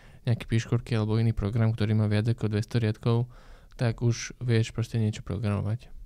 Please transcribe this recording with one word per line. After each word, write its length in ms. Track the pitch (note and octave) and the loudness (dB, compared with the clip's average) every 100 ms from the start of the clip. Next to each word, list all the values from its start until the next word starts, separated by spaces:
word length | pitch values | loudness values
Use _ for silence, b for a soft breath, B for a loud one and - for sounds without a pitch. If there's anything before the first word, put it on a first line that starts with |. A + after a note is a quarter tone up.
| b b - | b b -2
nejaký 160 | A2+ | -2
piškorky 480 | - A2+ - A#2 - | 0 -2 2 -2 0
alebo 240 | A2+ G#2+ A2 | -2 0 2
iný 160 | A2+ | 2
program, 400 | A2 G2+ A2 A2 | 2 0 2 2
ktorý 240 | A2+ G#2 A2 | 2 2 2
má 80 | G#2+ | 4
viac 180 | G#2 A2+ | 2 2
ako 240 | A2+ G#2+ | 0 0
dvesto 240 | G#2 G#2 A#2+ | -2 0 0
riadkov, 540 | A2+ G#2+ A#2+ A#2 A#2+ b b b b - | 0 0 0 0 0 b b b b -4
tak 240 | B2 A2 | -2 0
už 320 | A#2+ A2+ - - | 0 0 -4 -8
vieš 320 | B2 A#2 A2+ - | 0 2 2 -2
proste 240 | A#2 A#2 | -4 0
niečo 240 | G#2+ G#2+ | 0 -2
programovať. 640 | - G2 G#2+ G2+ G2 A2 - - | -6 -4 0 0 -2 -6 -8 -16